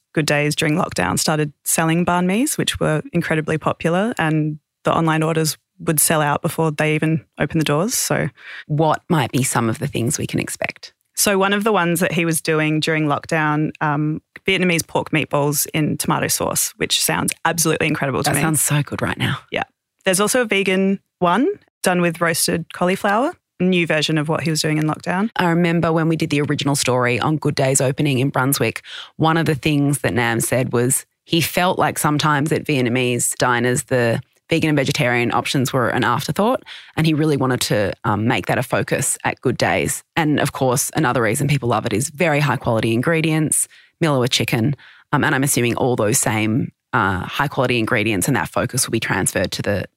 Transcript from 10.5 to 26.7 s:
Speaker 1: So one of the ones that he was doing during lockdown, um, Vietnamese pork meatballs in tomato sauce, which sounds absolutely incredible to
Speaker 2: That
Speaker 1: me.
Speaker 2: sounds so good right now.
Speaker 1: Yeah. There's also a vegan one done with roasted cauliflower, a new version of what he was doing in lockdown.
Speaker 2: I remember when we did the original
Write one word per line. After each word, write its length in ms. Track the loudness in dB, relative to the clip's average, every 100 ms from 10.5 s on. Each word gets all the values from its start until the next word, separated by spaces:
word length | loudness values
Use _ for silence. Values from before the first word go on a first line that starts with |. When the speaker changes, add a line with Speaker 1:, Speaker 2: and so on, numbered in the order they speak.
| -4 -6 -6 -16 _ _ -2
Speaker 1:
So 220 | 0 2
one 160 | 2
of 100 | 0
the 80 | 2
ones 300 | 2 2 0
that 100 | 0
he 140 | 0 0
was 160 | -2
doing 400 | 0 0 0 0
during 240 | 0 0 0
lockdown, 680 | -2 -2 0 0 0 -2 -2
um, 420 | -2 0 -2 -4 -10 -8 -2
Vietnamese 400 | 0 2 0 -2
pork 260 | -4 -2
meatballs 540 | -2 0 0 0 -2 -2
in 240 | -2 -2 -2
tomato 300 | -2 -2 -2
sauce, 460 | -2 -2 -2 -4 -4
which 260 | -2 0
sounds 300 | 0 0 -2 -2 -2
absolutely 420 | 0 0 0 0
incredible 360 | -2 -2 -2
to 60 | 0
Speaker 2:
That 60 | 0
Speaker 1:
me. 60 |
Speaker 2:
sounds 200 | 0 0
so 220 | 0 0
good 180 | -2 -4
right 160 | -4 -4
now. 220 | -4 -4 -6
Speaker 1:
Yeah. 120 | -6 -6 _ _ _
There's 160 | 0 2
also 220 | 2 2
a 40 | 2
vegan 540 | 0 0 2 2 0 _ -2
one 280 | 2 2 0 -2 _ _
done 180 | 0 2
with 180 | 0 0
roasted 540 | 0 0 -2 -2 -6
cauliflower, 600 | -2 0 0 0 0 0 -4 _ -2
a 40 |
new 220 | 2 2 2
version 320 | 0 0 0
of 120 | 0
what 120 | -2
he 80 | -2
was 120 | -2
doing 180 | 0 0
in 60 | 0
lockdown. 440 | -2 -4 -2 -2 0
Speaker 2:
I 140 | 2
remember 440 | 4 2 2 2
when 140 | 2 2
we 80 | 0
did 160 | 0
the 100 | 0
original 340 | 0 0 0